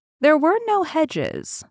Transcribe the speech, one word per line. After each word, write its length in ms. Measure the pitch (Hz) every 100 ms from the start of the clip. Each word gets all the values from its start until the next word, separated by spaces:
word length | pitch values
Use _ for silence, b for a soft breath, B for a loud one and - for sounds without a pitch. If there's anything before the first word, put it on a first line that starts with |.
| _ _
There 180 | 285 311
were 180 | 311 440 453
no 160 | 415
hedges, 840 | 349 320 311 170 120 - - - -